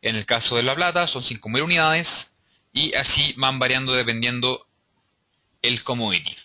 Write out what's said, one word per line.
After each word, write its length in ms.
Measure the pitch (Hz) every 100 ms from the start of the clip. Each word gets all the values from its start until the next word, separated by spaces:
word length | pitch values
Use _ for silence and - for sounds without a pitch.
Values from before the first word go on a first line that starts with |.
En 140 | 113 110
el 100 | 101
caso 300 | 117 - 120
de 80 |
la 120 | 123 143
plata 320 | 175 175 170
son 160 | 127
cinco 260 | 123 113 110
mil 140 | 120
unidades. 680 | 160 175 160 160 160 - - _ _ _ _
Y 240 | 135 151 -
así 380 | 135 - 147 127
van 220 | 135 131
variando 320 | 127 131 131
dependiendo 720 | 127 117 117 120 123 123 127 _ _ _ _ _ _ _ _ _ _
el 220 | 117 123
commodity. 540 | - 123 110 90 76 -